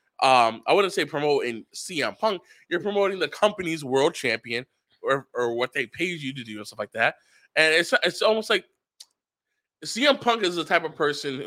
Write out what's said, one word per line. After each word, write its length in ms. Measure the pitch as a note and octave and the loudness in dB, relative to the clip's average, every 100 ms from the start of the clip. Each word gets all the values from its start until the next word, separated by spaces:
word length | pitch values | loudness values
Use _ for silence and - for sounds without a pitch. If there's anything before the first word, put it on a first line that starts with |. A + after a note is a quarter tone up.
| _ - | _ 0
Um, 400 | C3 B2+ A#2 A2+ - | 4 6 4 2 2
I 80 | |
wouldn't 180 | F3 F#3+ | 2 2
say 140 | F#3 C#3+ | -2 -4
promoting 580 | C#3+ D3 C#3 A#2+ A2+ - | -2 0 0 0 -6 -12
C 300 | - - E3+ | -16 -8 -4
M 120 | A#2 | -4
Punk. 280 | G2 A3 F3+ - _ _ | -2 -2 -2 -8 _ _
You're 120 | E3+ | -4
promoting 400 | G3+ G3+ G3 G3 | -2 0 0 0
the 80 | D3 | -6
company's 580 | - G#3+ G#3 F3 E3 C#3 | 0 0 0 -4 -6 0
world 260 | C3+ D3+ | 2 2
champion, 520 | E3+ B2+ A2+ A#2 A#2 - _ _ _ | 0 -2 -4 -4 -8 -8 _ _ _
or, 240 | A#2 C3+ - | -2 -2 -2
or 220 | A#2+ A#2+ | -4 -2
what 180 | A#2 B2 | -2 -2
they 140 | C#3+ A#2 | -4 -6
paid 340 | - F3 E3+ | -4 -6 -4
you 140 | C3+ | -8
to 100 | C3+ | -10
do 140 | A2+ G#2 | -12 -12
and 80 | G#2 | -12
stuff 120 | A2 | -10
like 140 | G#2 | -8
that. 220 | A2 B2 - _ _ _ - | 0 0 -2 _ _ _ 2
And 180 | D#3 | 4
it's, 200 | D#3+ E3+ - | 4 2 0
it's 160 | F3+ - | 0 2
almost 300 | G#3+ A3 A3 | 2 2 0
like 160 | G3+ - _ _ - - _ _ _ _ _ _ _ | -2 -2 _ _ -20 -20 _ _ _ _ _ _ _
C 240 | D#3 A3 C#4+ | -10 0 2
M 120 | C#4 | 4
Punk 240 | A#3+ A#3 | 2 2
is 140 | F#3 F3 | 0 -2
the 80 | |
type 200 | D#3 F3 | 0 0
of 100 | D#3+ | 0
person 460 | D#3 D3 D3 D3 C3+ | -2 -2 -2 -6 -8